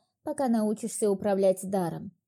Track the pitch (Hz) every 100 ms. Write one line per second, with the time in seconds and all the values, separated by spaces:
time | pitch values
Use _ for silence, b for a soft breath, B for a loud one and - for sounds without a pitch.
0 | b _ - 294 269 233 214 220 226 -
1 | 214 196 208 196 190 190 190 196 170 160
2 | - -